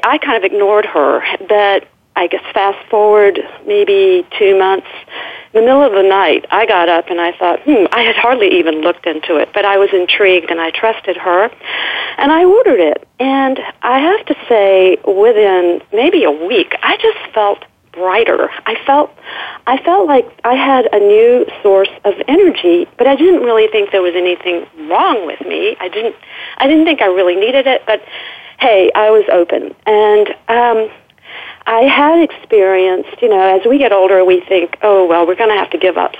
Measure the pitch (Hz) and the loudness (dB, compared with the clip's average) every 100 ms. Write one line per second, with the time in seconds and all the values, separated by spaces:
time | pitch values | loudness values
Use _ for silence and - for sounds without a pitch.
0 | 226 294 285 226 185 208 202 208 208 160 | 0 -4 -2 -4 -2 -2 0 0 0 0
1 | 139 - - - - 208 202 196 - _ | 0 0 -4 -8 -2 0 0 -2 -4 _
2 | _ - 175 180 - 214 196 196 - 214 | _ -6 -6 -6 -6 -4 -2 -4 -4 0
3 | 208 208 202 185 - - - 208 202 196 | 4 4 4 2 -6 -12 -4 -2 0 2
4 | 190 185 175 - 196 190 190 190 - - | 2 2 -2 -2 0 2 0 -2 -6 -18
5 | - - - - - 220 233 269 285 196 | -20 -18 -16 -18 -6 0 2 4 2 2
6 | 196 196 175 - - 190 226 190 170 165 | 2 2 2 0 -2 -2 0 0 2 0
7 | - 175 170 - 180 175 277 262 175 233 | -2 -4 -6 -4 -2 -2 0 0 2 0
8 | 233 220 233 254 196 180 160 156 175 170 | -2 -2 0 0 0 0 0 -2 -2 -4
9 | 175 156 - 156 - 208 202 196 196 190 | -6 -8 -4 -2 -2 -2 0 2 2 0
10 | 175 - 196 185 - 170 165 - 226 220 | -2 0 2 2 0 -6 -6 -4 -4 -4
11 | - 175 190 175 226 - - - - - | -6 -6 -2 0 -2 -6 -12 -10 -8 -8
12 | - - 277 320 359 415 440 233 156 - | -10 -4 0 2 4 4 4 2 2 -2
13 | - - 262 269 269 262 - - 233 254 | -8 -8 -4 0 -2 -4 -8 -8 -2 0
14 | 311 427 - 294 - 226 196 190 185 - | 0 -2 -2 -6 0 2 4 4 4 2
15 | - 190 220 214 202 185 175 170 - 208 | 0 2 2 4 2 2 0 -2 -4 -2
16 | 285 359 170 147 175 226 - - - 403 | 0 2 0 -2 -4 -2 -4 -4 -4 -2
17 | 453 440 - 220 202 202 - _ _ 170 | -2 -4 -6 -2 -2 -2 -8 _ _ -8
18 | 185 202 233 - - - - 226 - 277 | -2 0 0 0 -2 -6 -10 -6 0 0
19 | 294 _ - - - - - 262 - 370 | 0 _ -20 -16 -16 -12 -4 -4 0 0
20 | 349 269 - - 233 262 269 262 233 208 | 2 0 0 -4 -4 -2 0 0 0 2
21 | 202 214 233 247 - - 208 196 196 - | 2 4 4 2 0 -2 2 2 2 -2
22 | 202 - - 320 381 - 180 175 - - | -6 -4 0 2 2 2 0 0 -2 -2
23 | 247 277 349 339 240 226 220 220 202 196 | 0 2 2 2 2 2 2 0 -2 -2
24 | 180 175 180 175 180 170 - 160 151 196 | -2 -2 -2 -4 -6 -8 -8 -16 -4 -2
25 | 370 247 165 - 180 160 196 - 185 202 | 0 -2 -6 -10 -10 -6 -6 -6 -10 -8
26 | 226 - - - - - 269 311 320 277 | -8 -8 -18 -20 -14 -4 2 2 2 0
27 | 202 180 180 180 220 269 262 254 - 214 | 0 0 0 0 0 0 0 -2 -2 -4
28 | - - - - - - 240 196 185 - | -6 -18 -18 -20 -18 -4 2 2 2 2
29 | 214 220 208 180 170 - - - - 214 | 2 2 2 0 0 -4 -8 -10 -2 2
30 | 214 208 208 - - 233 240 220 214 - | 4 2 2 -4 -4 0 0 0 -4 -8
31 | _ _ - - - - - 226 269 269 | _ _ -20 -20 -20 -14 -4 2 2 2
32 | 294 339 320 - - 214 190 190 185 185 | 2 2 2 -4 -2 2 2 2 0 -2
33 | - - 240 196 190 190 233 277 254 196 | -6 -4 0 2 2 2 2 2 2 2
34 | 190 190 185 185 - 190 170 - 214 196 | 2 4 4 2 0 -2 -2 -4 0 2
35 | 180 170 170 180 220 208 - 165 185 175 | 2 2 0 0 0 -2 -4 -2 -2 -2
36 | 175 - | -4 -4